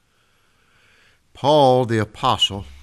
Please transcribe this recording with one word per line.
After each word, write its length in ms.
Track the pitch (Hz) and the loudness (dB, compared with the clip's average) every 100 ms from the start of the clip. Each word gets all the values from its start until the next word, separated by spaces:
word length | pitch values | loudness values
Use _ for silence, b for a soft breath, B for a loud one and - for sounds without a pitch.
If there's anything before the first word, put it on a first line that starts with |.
| b b b b b b b b b b b b b | b b b b b b b b b b b b b
Paul 520 | - 135 151 131 127 120 | -6 0 2 4 2 0
the 140 | 113 | -4
apostle, 680 | 107 - 131 107 - 101 - b | -4 -6 -4 -2 -4 -6 -14 b